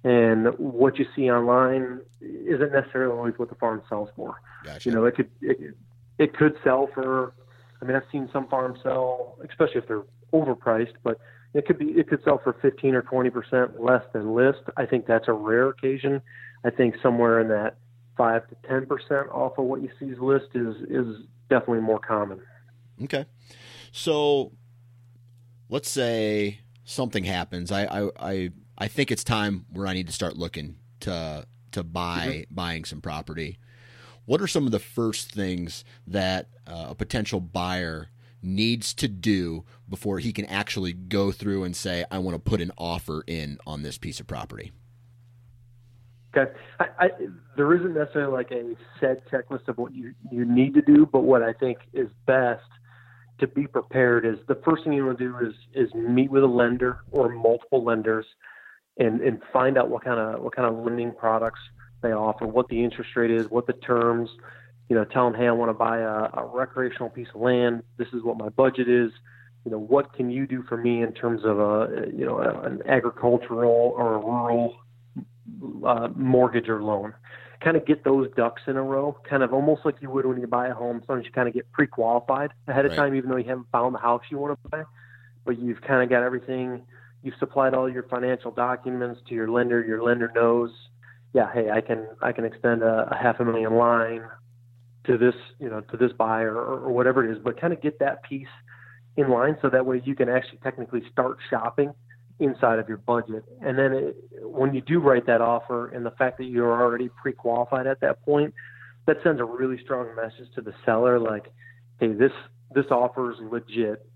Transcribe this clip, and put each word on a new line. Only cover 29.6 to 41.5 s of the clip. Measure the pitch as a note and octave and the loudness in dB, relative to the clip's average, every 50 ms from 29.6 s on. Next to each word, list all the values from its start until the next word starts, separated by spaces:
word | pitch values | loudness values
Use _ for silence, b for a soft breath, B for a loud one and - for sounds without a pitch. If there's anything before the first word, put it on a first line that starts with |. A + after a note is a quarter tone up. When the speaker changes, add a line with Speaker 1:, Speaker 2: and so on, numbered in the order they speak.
| - - | -8 -12
Speaker 2:
where | E2 F#2 G2 | -10 -8 -6
I | F#2+ F#2 | -4 -4
need | F#2 F#2 | -4 -6
to | E2 - | -6 -6
start | - G2 E2+ - | -6 -6 -6 -4
looking | D2 E2+ E2 - D#2+ D2 D#2 D#2+ - - _ _ _ | -6 -10 -8 -8 -10 -12 -12 -14 -18 -20 _ _ _
to, | - G#2 F2+ E2 D#2+ D#2 D2+ D2+ C2+ _ _ _ _ _ | -8 -8 -6 -6 -6 -8 -10 -12 -14 _ _ _ _ _
to | - G2+ F2 | -10 -10 -10
buy, | E2 E2 F2+ F2 E2+ E2+ E2+ E2+ | -6 -6 -4 -4 -4 -4 -4 -4
Speaker 1:
Mm-hmm. | - - D#2 - _ - | -4 -6 -8 -10 _ -8
Speaker 2:
buying | F2+ F2+ E2+ E2 D#2+ D2+ | -8 -6 -6 -6 -8 -10
some | - D#2 D2+ | -12 -14 -12
property. | - - D2+ D2+ D2 - D#2 D#2+ D#2+ D2+ - b b b b b b b b b b b b b b | -10 -10 -10 -8 -10 -10 -10 -8 -8 -10 -10 b b b b b b b b b b b b b b
What | - B2+ E3+ | -2 0 0
are | G3 | 0
some | F3 - E3 C#3+ | 0 0 0 0
of | B2 | 0
the | A2 G#2 | 0 -2
first | - - - A#2+ A#2 A2 G#2+ - - - | -4 -6 -6 -2 -2 -2 -2 -6 -10 -10
things | - G#2 G2 F#2 F2+ F2+ F2 D#2+ - - - b b b b | -6 -6 -4 -4 -4 -6 -8 -10 -12 -16 -18 b b b b
that, | - F2 G2+ F#2 F#2 F#2 F#2 - _ - - _ | -6 -4 -2 0 0 -2 -4 -6 _ -20 -20 _
uh, | - E2+ E2 D#2+ C2+ | -16 -14 -14 -12 -12
a | C#2 | -8
potential | - G#2+ - - A#2 G#2 - A#2 F#2+ | -8 -8 -4 -4 -4 -4 -2 -4 -6
buyer | F2+ E2+ - F2+ F2 F2+ F2+ F#2 F2+ E2 D#2+ D#2 D#2+ - - b b b b b - | -6 -4 -6 -4 -4 -2 -2 -4 -4 -6 -6 -10 -12 -14 -20 b b b b b -8
needs | F#2 F#2+ G2 A2 A#2 A#2+ A#2+ A#2 - - | -4 -2 0 0 0 0 -2 -4 -8 -6
to | - - | -4 -6
do | A#2+ G2+ F#2 E2+ A2 G#2 F#2+ F2 E2+ E2 E2 - b b b b - | -6 -6 -4 0 0 0 0 0 -4 -6 -10 -12 b b b b -14
before | G2 - - G#2 G2 F#2 | -14 -8 -6 -6 -6 -4
he | - A#2 | -6 -6
can | - - G2+ | -6 -6 -8
actually | - F#2 G2 G#2 - - G#2+ F#2+ F2+ F2 | -4 -4 -4 -4 -4 -6 -6 -4 -6 -6
go | F2+ F#2 F2+ G#2+ G2+ G2 G2 | -8 -8 -2 0 0 0 0
through | F2+ - G2+ G#2 | -2 -4 -4 -4